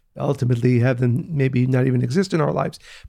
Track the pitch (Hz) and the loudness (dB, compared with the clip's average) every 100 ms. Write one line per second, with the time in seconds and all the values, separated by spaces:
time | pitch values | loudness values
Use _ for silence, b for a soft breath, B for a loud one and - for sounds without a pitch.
0 | _ - 139 143 123 120 127 123 127 123 | _ -6 -4 0 0 2 2 4 2 2
1 | 127 120 - 147 131 127 127 127 131 123 | 0 0 -2 -2 0 0 0 2 2 0
2 | 123 165 190 160 147 - - - B B | 0 -2 0 0 0 -2 -4 -8 B B